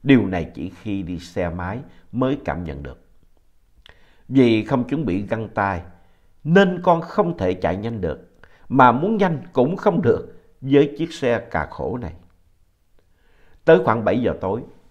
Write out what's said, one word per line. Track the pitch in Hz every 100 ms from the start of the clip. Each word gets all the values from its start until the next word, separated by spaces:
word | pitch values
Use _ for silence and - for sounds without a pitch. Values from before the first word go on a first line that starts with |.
Điều | 135 131 98
này | 92 78
chỉ | - 85
khi | - 110 98
đi | 87 87
xe | - - 87
máy | 85 87 113 139 - _
mới | 113 131 143
cảm | - 82
nhận | 85 69
được. | 69 62 _ - _ _ _ _ _ _ _ _ _ _ -
Vì | 131 120 110
không | 107 131
chuẩn | 120 143
bị | 127 92 101
găng | 113 104
tay, | - 98 90 - - _ _ _ _
nên | 147 185 190 180
con | 180 165
không | 160 - 170 170
thể | 90
chạy | 92 85 92
nhanh | 113 117
được, | 78 - - _ - _ -
mà | 131 123
muốn | 120 185 220
nhanh | 190 147 117
cũng | - 127 190
không | 214 170
được | 120 85 - - _ _
với | 131 139 143 147
chiếc | 165
xe | - 127 113
cà | - 85
khổ | 73 - 65 123
này. | 90 - - _ _ _ _ _ _ _ _ _ _ _ - -
Tới | - 165
khoảng | 120 113
bảy | 104 110
giờ | 113 73
tối | 95 110 - - _